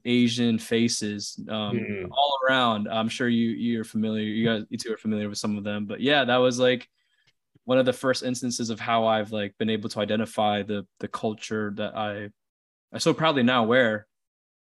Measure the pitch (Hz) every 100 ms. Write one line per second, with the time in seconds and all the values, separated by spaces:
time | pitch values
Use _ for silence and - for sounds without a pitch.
0 | 120 123 120 117 120 113 - 117 113 -
1 | 107 104 - - - 107 104 117 107 101
2 | 90 135 143 135 131 131 120 107 104 110
3 | 110 - 123 117 117 110 120 117 110 107
4 | 110 110 107 107 113 110 104 117 117 110
5 | 107 107 104 104 110 104 104 104 104 107
6 | 131 147 120 127 127 123 127 123 - _
7 | _ _ _ _ _ _ - 262 254 247
8 | 131 127 131 123 123 120 113 110 - 117
9 | 113 110 104 107 101 - 110 110 110 113
10 | 104 107 107 - 107 104 101 104 92 -
11 | - - 113 107 - 110 104 101 104 -
12 | 107 104 104 _ _ _ _ _ _ 117
13 | 165 151 160 143 120 127 110 127 117 107
14 | - _ _ _ _ _